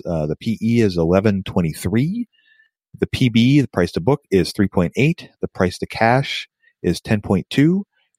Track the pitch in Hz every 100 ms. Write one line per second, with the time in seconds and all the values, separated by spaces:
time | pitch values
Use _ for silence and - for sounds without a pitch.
0 | - - - - 113 101 110 117 107 87
1 | 82 92 107 98 - - 85 - 90 107
2 | 151 226 240 _ _ _ _ _ _ -
3 | - - 127 113 120 143 120 - 85 -
4 | 85 143 - 95 85 - 98 - 85 -
5 | 139 175 - _ 92 - 90 - - -
6 | 113 127 139 - - _ _ _ 90 85
7 | - 107 - 95 - - 151 190 - _
8 | _